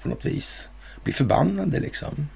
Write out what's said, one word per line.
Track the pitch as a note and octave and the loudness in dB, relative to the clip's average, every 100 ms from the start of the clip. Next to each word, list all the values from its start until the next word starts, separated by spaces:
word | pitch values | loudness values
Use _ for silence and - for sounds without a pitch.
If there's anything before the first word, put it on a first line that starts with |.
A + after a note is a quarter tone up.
på | - | -6
något | - - | -4 -2
vis. | - - - - - - - | 0 2 2 -2 -10 -18 -8
Blir | - | -2
förbannade | - B2 - E3 G3 F#3 - | 2 4 6 4 2 0 0
liksom. | - - - - D3 | -2 -4 -6 -6 -6